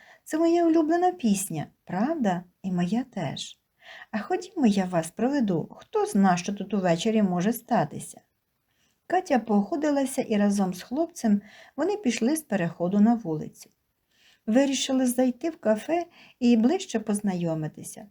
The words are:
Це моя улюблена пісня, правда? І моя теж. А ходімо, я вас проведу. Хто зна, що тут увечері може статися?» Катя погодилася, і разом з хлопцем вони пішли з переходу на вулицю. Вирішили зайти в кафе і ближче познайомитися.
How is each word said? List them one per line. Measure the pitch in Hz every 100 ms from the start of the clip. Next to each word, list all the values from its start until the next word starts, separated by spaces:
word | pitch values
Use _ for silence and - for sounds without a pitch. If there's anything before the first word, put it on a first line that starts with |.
| - -
Це | - 311
моя | 330 339 339
улюблена | 320 302 349 359
пісня, | 359 226 196 - 156 - _ -
правда? | 180 254 339 214 175 - _
І | 190
моя | 180 180 226
теж. | 269 202 170 - - - _ _ - - -
А | 214
ходімо, | - 359 - 359 247
я | 196 180
вас | 180 160
проведу. | - 247 285 214 165 -
Хто | - - 427 403
зна, | 202 196 180
що | -
тут | 202 190
увечері | 202 180 165 226 220
може | 196 180 190
статися?» | 240 - 220 151 - - - _ _ _ _ _ _ _ _ -
Катя | 349 370 262
погодилася, | 220 202 202 320 302 277 269 269
і | 254 208
разом | 202 202 185
з | 180
хлопцем | - 262 330 - 226 202 - - - -
вони | 339 415
пішли | 247 220 226 311
з |
переходу | - 190 170 - 175 208
на | 214 233
вулицю. | 175 156 160 - - _ _ _ _ _ _ _ -
Вирішили | 233 277 262 - 262 254
зайти | 240 254 247 330
в | 320
кафе | 214 214 - 339 339 - - -
і | 240 233
ближче | 233 370 - 226
познайомитися. | 220 202 208 180 170 156 151 - - - 208